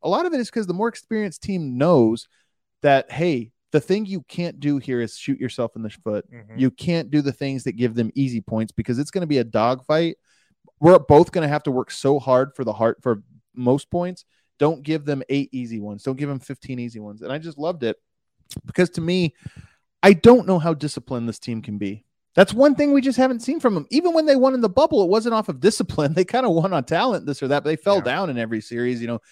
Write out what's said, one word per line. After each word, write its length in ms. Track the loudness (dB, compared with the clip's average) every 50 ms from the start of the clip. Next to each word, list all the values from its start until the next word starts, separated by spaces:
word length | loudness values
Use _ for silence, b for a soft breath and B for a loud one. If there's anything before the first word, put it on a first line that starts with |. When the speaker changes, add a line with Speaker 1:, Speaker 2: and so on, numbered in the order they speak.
Speaker 1:
A 60 | -4 -2
lot 160 | -2 -2 -2
of 60 | -2
it 80 | -4 -4
is 100 | -6 -6
'cause 160 | -6 -6 -6
the 60 | -6 -6
more 140 | -4 -6 -6
experienced 540 | -6 -10 -10 -8 -6 -6 -6 -6 -10 -10
team 340 | -10 -8 -6 -6 -6 -6 -2
knows 520 | 0 2 4 6 6 4 4 2 -2 -6 _ _ _ _ _ _ _ _ _ _ _
that, 280 | 2 4 4 4 2 -2
hey, 420 | -6 -4 -2 -2 -2 -2 -4 -8 _ _ _ _
the 80 | -2 -2
thing 260 | 0 0 -2 -2 -4
you 160 | -6 -8 -10
can't 360 | -12 -10 -8 -8 -8 -8 -8 -6
do 180 | -4 -4 -4 -4
here 220 | -4 -4 -4 -4
is 160 | -4 -6 -8 -8
shoot 200 | -6 -6 -6 -4
yourself 360 | -6 -6 -6 -6 -6 -6 -6
in 60 | -10
the 80 | -12 -12
foot. 400 | -12 -10 -8 -6 -6 -6 -6 _
Speaker 2:
Mm-hmm. 260 | -18 -20 -20 -12 -4 0
Speaker 1:
You 120 | 0 0
can't 400 | 0 -2 -4 -4 -4 -4 -2 -2
do 100 | -2 -2
the 120 | -2 -2
things 320 | -4 -6 -6 -6 -6 -6 -6
that 80 | -8
give 220 | -4 -2 -2 -2 0
them 160 | -2 -4 -2 -2
easy 260 | -2 -2 -2 -4 -6
points 320 | -6 -6 -4 -4 -4 -6
because 260 | -8 -8 -6 -6 -4 -6
it's 120 | -6 -6
gonna 160 | -6 -6 -4
be 120 | -2 0 -2
a 60 | -2
dogfight. 720 | 0 0 0 2 0 0 -2 -2 -2 0 0 0 -2 -4 -10 _ _ _ _ _ _ _ _ _ _ _ 4
We're 180 | 8 8 8 8
both 340 | 8 8 8 8 8 6
gonna 160 | 2 -2 -2 -2
have 160 | -2 -2 -2
to 60 | -2
work 200 | -2 -2 -4 -6
so 280 | -6 -2 0 2 2 2
hard 360 | 2 2 2 2 2 0 -4
for 100 | -6 -6
the 80 | -6
heart, 300 | -2 0 0 0 0 -2
for 200 | -2 -2 -2 -4 -6 _ _ _ _ _ _
most 360 | -2 0 0 0 0 -2 _
points. 340 | -6 -4 -4 -6 -8 -14 -20 _ _ _ _ _ _ 0
Don't 240 | 0 0 0 -2
give 220 | -4 -4 -6 -4 -4
them 180 | -4 -6 -6 -4 -4
eight 220 | -4 -4 -4 -4
easy 280 | -8 -10 -8 -8 -10 -10
ones. 240 | -10 -10 -12 -10 -8
Don't 120 | -8 -6
give 120 | -6 -6 -8
them 100 | -8 -8
fifteen 380 | -10 -14 -16 -14 -12 -12 -10 -10
easy 220 | -10 -10 -12 -14
ones. 200 | -16 -16 -16 -14
And 100 | -12 -10
I 60 | -10 -10
just 200 | -10 -12 -10 -8
loved 240 | -6 -6 -4 -4
it 140 | -4 -4 -4 -6 _ _ _ _ _ _ _ _ _ -18 -18 -16 -16
because 240 | -6 -2 0 0 0
to 100 | -2 -4
me, 340 | -4 -2 0 0 0 -2 -4 B B B B B B B B B B B _ _
I 100 | 6 6
don't 340 | 8 8 10 8 8 8 6
know 120 | 2 0 0
how 160 | 0 0 -2
disciplined 540 | -2 -4 -6 -6 -8 -8 -6 -6 -4 -4 -4
this 100 | -6 -6
team 240 | -8 -8 -8 -8
can 160 | -8 -8 -8 -6
be. 260 | -6 -6 -8 -10 _ _ _ _ _ _ 4
That's 180 | 4 4 6
one 220 | 4 4 4 4 4
thing 180 | 4 2 2
we 80 | 2 2
just 180 | 2 0 0 2
haven't 220 | 0 0 0 -4
seen 200 | -6 -6 -4 0
from 140 | 0 0 0
them. 120 | -2 -4 -2
Even 220 | -2 0 0 0 2
when 120 | 2 2
they 100 | 4 4
won 160 | 4 4 2 2
in 60 | 2
the 60 | -2 0
bubble, 340 | 2 2 0 2 2 2
it 60 | 2 2
wasn't 260 | 2 0 0 0 -2
off 140 | -2 -2 -4
of 120 | -4 0
discipline. 520 | 0 0 2 0 -4 -4 -2 -2 -2 0 0
<laughs> 0 |
They 100 | 0 0
kinda 260 | 0 0 0 0 2
won 220 | 0 0 0 0
on 120 | -2 -2 -2
talent, 400 | -2 -2 -2 0 0 -2 -2 -4
this 160 | -6 -6 -4
or 60 | -2 -2
that, 140 | -2 -2
but 60 | 0 -2
they 60 | -4
fell 200 | -2 0 0 0
Speaker 2:
Yeah. 60 | 2
Speaker 1:
down 280 | 0 -2 -2 -2 -4 -4
in 80 | -4 -4
every 220 | -4 -4 -4 -6
series. 400 | -6 -6 -6 -4 -2 -2 -4 -4
You 60 | -6
know, 140 | -6 -6 -8 -10 b